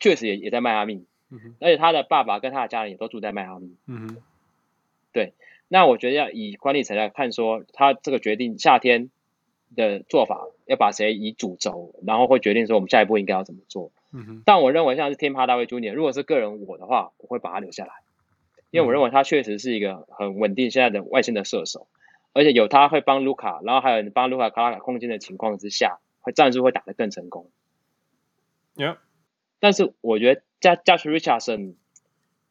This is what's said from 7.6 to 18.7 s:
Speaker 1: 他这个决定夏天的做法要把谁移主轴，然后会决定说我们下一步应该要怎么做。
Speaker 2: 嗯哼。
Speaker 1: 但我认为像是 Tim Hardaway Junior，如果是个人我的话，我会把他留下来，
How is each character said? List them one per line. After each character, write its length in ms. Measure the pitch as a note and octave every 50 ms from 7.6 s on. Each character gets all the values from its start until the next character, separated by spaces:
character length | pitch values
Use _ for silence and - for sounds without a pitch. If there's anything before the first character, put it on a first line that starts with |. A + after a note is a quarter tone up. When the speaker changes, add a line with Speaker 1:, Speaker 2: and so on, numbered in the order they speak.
| - _ _
Speaker 1:
他 220 | - C#3 C#3 C3+
这 160 | - - D3+
个 80 | C3+ A#2
决 180 | - A2 G#2+
定 220 | G#2+ B2 A#2 A2 G2
夏 200 | - D#3+ C3+ A#2+
天 320 | - B2+ A#2+ A#2 B2 B2+ _ _ _ _ _ _ _ _ _ _ _ _ _
的 260 | - A2+ G#2+ G2+ G2
做 260 | - - - D3 A2+
法 200 | G#2 G#2+ - - - - _ _
要 100 | - C3
把 160 | - A2 G#2 G2+
谁 220 | - G#2+ G#2+ A2
移 180 | G2+ G#2+ G#2+ G#2+
主 240 | - - G2 F2+
轴， 380 | - - G#2 F2+ F2 F2 E2+ - - -
然 120 | G2 A2 A2+
后 80 | B2+
会 120 | A#2+ C3 B2
决 140 | - G#2+ G#2
定 120 | A#2 A2+
说 100 | G#2 A2+
我 40 | G#2
们 80 | F#2+ F#2
下 120 | - A#2 G#2+
一 20 |
步 120 | F#2+ A2 G#2+
应 60 | G2
该 80 | F#2 G2
要 100 | F#2 F#2+
怎 120 | - E2+
么 60 | F#2 _ -
做。 220 | - G2 F2 D#2+ _ _ _ _ -
Speaker 2:
嗯 120 | C3 A2
哼。 180 | G#2+ A2+ A2 A2+
Speaker 1:
但 160 | - G#3 F#3
我 100 | D3 B2+
认 140 | C#3+ E3 E3
为 120 | - -
像 140 | - D3+ C#3+
是 60 | C#3+
Tim 160 | - D3+ C#3+ C3+
Hardaway 340 | C3+ B2+ B2+ B2 B2 A#2+
Junior， 280 | A#2 A#2+ B2 A#2 G#2+ G2+
如 80 | C#3+ D#3+
果 100 | C#3+ B2
是 100 | C#3 C#3
个 160 | - D#3+ C3+
人 280 | A2 G#2 G#2+ G#2+ G2+
我 120 | F#2 F2+ E2
的 80 | F2+
话， 240 | G2 B2+ A2+ F#2 - _
我 100 | _ -
会 120 | - - F#2+
把 140 | - F2 F2
他 60 | G2
留 140 | G2+ F2+ -
下 120 | - F#2+
来， 80 | - - - _ _ _ _ _ _ _ _ _ _ _ _ _ _